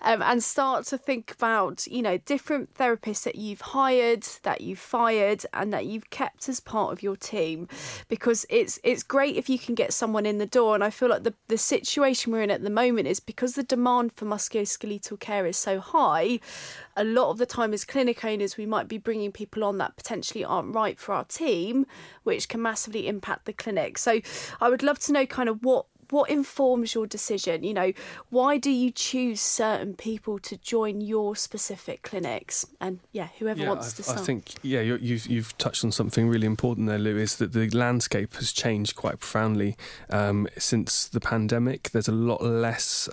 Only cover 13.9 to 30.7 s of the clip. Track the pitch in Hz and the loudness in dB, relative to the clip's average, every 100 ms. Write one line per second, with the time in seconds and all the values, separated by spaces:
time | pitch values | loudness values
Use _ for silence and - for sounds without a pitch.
13.9 | 247 240 - 208 208 - 220 208 - 214 | 4 2 -4 -4 -4 -2 -2 -2 -4 -6
14.9 | 202 - 208 - 202 180 180 - 190 190 | -6 -8 -10 -4 -2 0 -2 -2 -2 0
15.9 | 320 233 156 185 240 - - - - - | 2 4 4 2 0 -4 -14 -14 -16 -8
16.9 | - 214 233 208 202 240 - 220 214 - | -2 2 2 2 2 -2 0 -2 -2 -2
17.9 | 277 247 233 226 214 196 - 214 214 - | 0 2 0 -2 -2 -2 -4 -2 -2 -2
18.9 | 220 226 220 202 196 208 - 208 196 156 | -6 -4 -4 -4 -6 -10 -2 -2 0 -4
19.9 | - - 208 - 220 - 180 185 220 214 | -6 -8 -6 -6 -6 -2 -2 -2 -2 -2
20.9 | - - 185 - - 320 180 190 247 269 | -4 -4 -4 -4 -4 0 0 0 0 0
21.9 | - - - - - - 226 226 220 - | -4 -20 -6 -2 -2 -2 -4 -2 -2 -4
22.9 | 214 135 208 208 - - 202 - 190 143 | -4 -4 -6 -6 -8 -8 -10 -4 -2 -2
23.9 | - - 226 - - - - 240 247 285 | 0 2 0 -2 -8 -10 0 2 4 2
24.9 | 285 - 285 269 - 240 220 254 247 - | 2 2 2 2 0 0 2 2 2 0
25.9 | _ - 285 - 294 277 - 262 247 226 | _ 0 2 4 2 0 2 4 4 2
26.9 | 226 214 208 - 202 190 165 175 185 185 | -2 -4 -4 -2 -2 -2 -2 -2 0 0
27.9 | 185 - - - 247 262 294 277 254 254 | 0 -8 -16 -2 2 4 4 2 2 2
28.9 | - - 254 254 208 - - 220 214 202 | 0 -2 0 0 0 0 2 2 0 -2
29.9 | 185 220 220 - 202 - 190 - | -6 -6 -6 -6 -8 -8 -12 -2